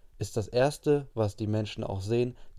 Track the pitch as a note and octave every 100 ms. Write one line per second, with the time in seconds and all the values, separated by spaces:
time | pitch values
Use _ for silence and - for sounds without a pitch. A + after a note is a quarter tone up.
0 | - - A2 A#2 G2+ B2 C3+ - D3+ C#3+
1 | C#3 A2+ G#2+ - G#2+ G#2+ G#2+ - - G2
2 | G2 A#2 B2 B2+ -